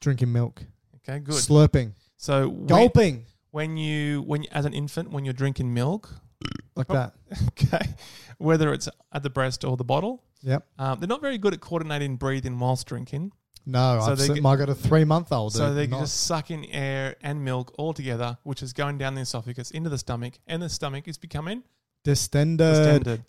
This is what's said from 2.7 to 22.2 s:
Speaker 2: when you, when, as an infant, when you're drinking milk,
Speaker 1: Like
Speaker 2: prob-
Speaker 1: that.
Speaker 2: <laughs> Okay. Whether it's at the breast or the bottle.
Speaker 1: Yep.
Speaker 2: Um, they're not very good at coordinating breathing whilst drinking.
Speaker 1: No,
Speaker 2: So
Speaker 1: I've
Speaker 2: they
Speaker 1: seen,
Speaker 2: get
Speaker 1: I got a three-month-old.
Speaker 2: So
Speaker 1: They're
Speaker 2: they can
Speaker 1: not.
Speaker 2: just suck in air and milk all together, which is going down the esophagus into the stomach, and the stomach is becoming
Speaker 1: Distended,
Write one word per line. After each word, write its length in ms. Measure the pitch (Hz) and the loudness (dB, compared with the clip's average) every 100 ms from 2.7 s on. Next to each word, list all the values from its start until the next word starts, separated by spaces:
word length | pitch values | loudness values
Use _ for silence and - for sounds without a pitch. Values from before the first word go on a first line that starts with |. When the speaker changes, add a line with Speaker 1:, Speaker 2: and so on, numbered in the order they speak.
| 175 240 240 196 120 - _ _ | 8 8 8 6 2 -10 _ _
Speaker 2:
when 260 | 151 160 160 | -8 -6 -4
you, 460 | 156 151 147 143 | -2 0 0 -2
when, 220 | 147 147 147 | -2 -4 -4
as 120 | 151 | -2
an 80 | 143 | -2
infant, 380 | 139 147 165 - | -2 -4 -6 -6
when 140 | 143 | -6
you're 100 | 135 | -6
drinking 400 | 127 135 135 123 | -2 -2 0 -2
milk, 340 | 120 131 214 - - - _ - - - - | 0 0 -2 -8 -20 -20 _ -14 -14 -10 -6
Speaker 1:
Like 100 | 131 | 0
Speaker 2:
prob- 240 | 135 120 - _ | 0 -2 -8 _
Speaker 1:
that. 100 | 196 - | -2 -2
Speaker 2:
<laughs> 0 | |
Okay. 420 | - - 175 - - - - - - | 0 0 2 -2 -6 -16 -20 -20 -4
Whether 340 | 151 160 151 | 2 4 2
it's 160 | 135 - - _ | 0 -6 -12 _
at 100 | 147 | -8
the 80 | 139 | -4
breast 340 | 135 131 127 | -2 -2 -2
or 120 | 135 127 | -4 -2
the 80 | |
bottle. 380 | 123 139 202 254 _ _ | -2 -2 -2 -6 _ _
Speaker 1:
Yep. 240 | 131 139 - - | -2 -2 -4 -6
Speaker 2:
Um, 220 | 135 123 | -4 -4
they're 80 | 175 | -4
not 120 | 277 | -4
very 180 | 277 233 | -4 -2
good 160 | 202 | 0
at 60 | 160 | -2
coordinating 560 | - 170 156 147 139 127 | -4 -6 -4 -4 -4 -4
breathing 420 | 135 135 131 123 | -4 -4 -4 -2
whilst 280 | 127 127 - | -2 -2 -4
drinking. 460 | 120 127 143 190 - _ _ 135 | -10 -8 -8 -8 -12 _ _ -4
Speaker 1:
No, 320 | 127 127 117 | 2 2 4
Speaker 2:
So 80 | 110 | 2
Speaker 1:
I've 60 | 135 | 2
Speaker 2:
they 80 | 143 | 2
Speaker 1:
seen, 80 | 147 | 4
Speaker 2:
get 100 | 135 | 4
Speaker 1:
I 100 | 139 | 4
got 120 | 143 | 2
a 60 | |
three-month-old. 800 | 135 - 160 156 160 170 127 107 | 0 4 4 6 2 0 -2 -2
Speaker 2:
So 120 | 113 143 | 0 0
Speaker 1:
They're 80 | |
Speaker 2:
they 100 | 143 143 | 0 0
can 60 | |
Speaker 1:
not. 80 | 135 | -2
Speaker 2:
just 240 | 147 - | -4 -2
suck 260 | - 165 151 | -2 -4 -6
in 140 | 160 - | -10 -8
air 500 | 143 135 135 135 - | -6 -4 -4 -6 -8
and 200 | 147 147 | -8 -6
milk 300 | 135 127 127 - | -4 -4 -6 -6
all 160 | 156 | -6
together, 420 | 151 131 117 120 123 | -6 -6 -4 -4 -8
which 200 | 147 131 | -10 -10
is 100 | 131 | -8
going 240 | 123 143 143 | -6 -4 -4
down 160 | 135 | -6
the 80 | 135 | -6
esophagus 480 | 127 120 117 123 120 | -6 -6 -8 -10 -10
into 180 | 156 165 | -8 -6
the 80 | 135 | -6
stomach, 360 | - 120 123 - - | -6 -6 -8 -12 -10
and 140 | 165 | -8
the 60 | 170 | -6
stomach 400 | - 147 139 156 | -6 -6 -8 -12
is 80 | 147 | -14
becoming 440 | 165 147 165 240 - _ _ _ | -10 -8 -8 -10 -12 _ _ _
Speaker 1:
Distended, 540 | 143 139 | 0 0